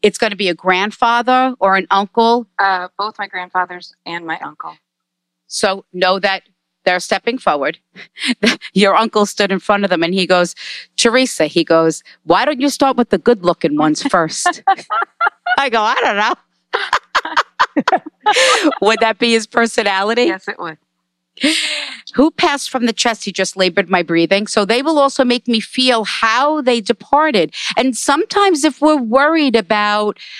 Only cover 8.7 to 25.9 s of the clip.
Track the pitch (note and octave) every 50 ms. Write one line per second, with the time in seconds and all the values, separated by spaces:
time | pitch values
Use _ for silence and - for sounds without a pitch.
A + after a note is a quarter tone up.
8.7 | _ F#3+ G#3 G3 E3+ F#3+ A#3 A3 - G#3+ G#3 G3+ - - G#3 F#3+ G3 F#3 - -
9.7 | G#3 G3+ G3+ F#3+ F3+ E3 E3 E3 F#3 G3 F3+ D#3+ F#3 F3+ F3+ F3 - - - -
10.7 | - - - _ _ - - A#3 A3 B3+ C4 B3 - - D#3+ D3+ - E3+ D#3+ -
11.7 | E3 E3 D#3+ E3 D#3 - _ - - _ _ D#3 E3+ F#3+ A#3+ C#4 D4+ B3 C4 C#4+
12.7 | - - D4 C4+ B3+ A#3+ A#3+ _ - F3+ - A3+ A#3+ G3+ F3 F3 E3 _ - D#3+
13.7 | D3 D3+ D3+ D#3 D#3 - - C#4 - F3+ E3 D#3+ - - - F4 E4+ - _ -
14.7 | F#4+ - - _ D#4 E4 F#4+ _ _ _ - G#4 _ _ _ F5 F4+ - C#4 C4+
15.7 | A3 A3+ G#3+ A3 A#3+ B4+ A#4+ B3 G#3+ G3+ G#3 A3+ - _ _ _ _ _ _ _
16.7 | - - - - - - _ _ _ D#4+ - D#4+ E4 E4 - _ _ - - -
17.7 | _ D4+ - - - - - - _ _ _ G#4+ G4+ A#4+ C5 C5 B4 A4+ G4 D4+
18.7 | - - F#3+ G#3 A3 G#3+ A3+ A3+ A3+ _ B3 A#3 A3+ A3+ A3 _ - A#3 A#3 A3+
19.7 | - - A3 G3+ G3 F#3+ G3 G#3 A3+ A#3 B3 - F#3+ F#3+ _ - - - - E3
20.7 | D#3 _ _ _ _ _ _ _ _ _ _ _ _ - - D4 D#4+ D#4+ - E4
21.7 | D#4 D5 C#5+ - B3+ A#3 - - - - C4+ E4 - - - E4+ C#4+ C#4 - -
22.7 | - B3+ A#3 A#3 A3+ - - A#3+ A3+ - - G#3 F3+ - F#3+ - - F#3+ F#3 F#3
23.7 | E3+ G3+ F#3+ E3+ F#3+ F3 F3 - E3 E3 E3+ D#3+ G3 G3 G#3+ - - A3+ G#3 F#3
24.7 | A3 B3 C#4 D#4 D#4+ D4 C#4 C#4 - - C4 B3 B3 B3 _ - A#3 A3 G#3 -
25.7 | - - B3+ B3+